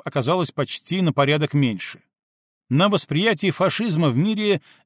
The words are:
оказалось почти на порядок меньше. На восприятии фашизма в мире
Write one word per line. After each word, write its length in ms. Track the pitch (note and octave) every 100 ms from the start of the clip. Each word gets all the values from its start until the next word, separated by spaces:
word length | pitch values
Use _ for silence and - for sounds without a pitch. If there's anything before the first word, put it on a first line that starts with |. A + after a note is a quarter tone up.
оказалось 480 | - C#3 A#2+ F3+ E3+
почти 480 | - C3 - - F#3
на 140 | F3
порядок 400 | C#3+ C#3 D3 D3+
меньше. 480 | D3 C3 G2 - - _ _ _ _ _ _ _
На 220 | C3+ G3+
восприятии 600 | G3+ - D3 A3 F#3+ G3
фашизма 600 | - F#3 - A#3 D#3+ D#3
в 60 | A#2+
мире 440 | G3 G#3+ G#3+ F3 - _